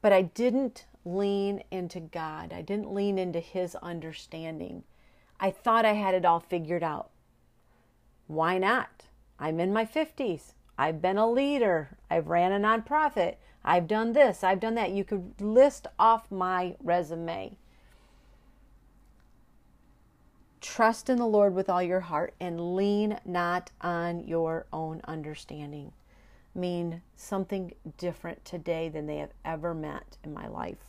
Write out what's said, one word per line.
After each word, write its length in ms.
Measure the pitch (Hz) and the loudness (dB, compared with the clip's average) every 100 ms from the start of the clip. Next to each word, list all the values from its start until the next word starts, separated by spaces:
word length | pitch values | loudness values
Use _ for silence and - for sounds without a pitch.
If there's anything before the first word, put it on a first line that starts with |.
But 100 | 220 | 8
I 120 | 196 | 6
didn't 600 | 185 - 247 247 262 - - - - | 4 0 2 2 0 -6 -20 -16 -6
lean 580 | 185 202 202 196 202 - | -2 0 0 -2 -4 -8
into 300 | 190 175 180 | -8 -8 -10
God. 500 | 160 170 160 156 165 | -10 -8 -8 -8 -12
I 100 | 170 | -12
didn't 320 | 160 202 208 | -6 -6 -4
lean 240 | 196 202 190 | -2 0 0
into 220 | 180 170 | -2 -4
his 360 | 165 185 180 - | -6 -4 -4 -6
understanding. 1080 | 175 170 160 156 - 165 160 160 90 175 - - - _ _ _ | -10 -10 -10 -14 -14 -12 -10 -10 -10 -12 -18 -20 -20 _ _ _
I 120 | 196 | -2
thought 340 | 190 - 226 220 | 0 2 6 6
I 80 | |
had 220 | 214 202 185 | 4 2 4
it 100 | 175 | 4
all 160 | 170 | 2
figured 420 | - 180 156 175 | 2 -4 -2 -2
out. 280 | 165 147 - _ _ _ _ _ _ _ _ _ _ _ _ | -2 -4 -10 _ _ _ _ _ _ _ _ _ _ _ _
Why 300 | 156 160 185 | 0 2 2
not? 480 | 190 247 - - - - _ _ | 2 2 0 -10 -20 -20 _ _
I'm 200 | 151 160 | -4 0
in 120 | 180 | 0
my 140 | 208 220 | 0 0
fifties. 680 | 302 311 - 254 160 - _ _ - | -2 -4 -2 -4 -4 -8 _ _ -2
I've 240 | 143 165 | -2 2
been 160 | 180 196 | 0 4
a 120 | 226 | 4
leader. 680 | 240 277 285 220 170 143 - - | 4 2 2 4 2 0 -14 -2
I've 180 | 170 156 | -2 2
ran 240 | 170 180 | 2 4
a 80 | 202 | 4
nonprofit. 760 | 214 226 220 294 302 240 170 - - - | 2 2 2 0 2 2 -2 -2 -16 -10
I've 240 | - 175 165 | 2 2 4
done 260 | 214 226 | 0 2
this. 300 | 233 269 180 | 6 6 6
I've 160 | 185 190 | 0 0
done 160 | 226 226 | 0 0
that. 160 | 208 | -2
You 120 | 196 | -2
could 360 | 196 202 180 - | -4 -4 -6 -6
list 460 | 208 226 277 269 - - | 2 6 6 4 -16 4
off 340 | 220 226 - | 4 4 0
my 440 | 196 185 185 185 - | -4 0 0 -2 -6
resume. 760 | 262 175 156 165 165 185 - 196 - _ - - _ - - - - - - - _ _ _ _ _ _ _ _ _ _ _ _ _ _ _ _ _ _ | 0 0 0 -6 -6 -8 -10 -14 -20 _ -20 -20 _ -20 -20 -20 -20 -20 -20 -20 _ _ _ _ _ _ _ _ _ _ _ _ _ _ _ _ _ _
Trust 500 | - - 226 226 - | -14 2 2 2 -2
in 80 | 247 | 0
the 100 | 233 | 4
Lord 260 | 208 202 | 6 4
with 160 | 185 190 | 4 0
all 140 | 180 | 0
your 180 | 180 185 | 0 -2
heart 320 | 170 156 170 - | -2 -2 -4 -6
and 360 | 180 170 170 180 | -8 -4 -4 0
lean 440 | 202 202 214 214 - | 2 2 0 -4 -4
not 460 | 180 175 180 175 - | -2 0 -2 -4 -8
on 420 | 175 170 170 170 - | -4 -2 -2 -6 -4
your 380 | 165 165 165 - | -2 0 -2 -6
own 280 | 160 160 160 - | -8 -8 -8 -10
understanding. 880 | 160 151 151 - 147 147 147 139 - _ - - - - | -10 -10 -12 -14 -14 -12 -12 -14 -20 _ -20 -20 -20 -14
Mean 480 | - 180 175 170 165 - - | -6 -4 -2 -4 -8 -14 -20
something 580 | - 196 185 196 175 - 160 - | -6 -6 -4 -6 -8 -12 -18 -8
different 460 | 175 165 170 - | -8 -6 -12 -12
today 460 | - 175 165 165 165 | -12 -12 -4 -4 -4
than 160 | 156 151 | -6 -6
they 120 | 147 | -8
have 160 | 147 - | -8 -10
ever 300 | 160 160 170 | -8 -6 -4
meant 440 | 165 151 143 - - | -6 -8 -10 -14 -18
in 100 | 156 | -14
my 140 | 147 - | -12 -10
life. 300 | - 87 - | -8 -10 -10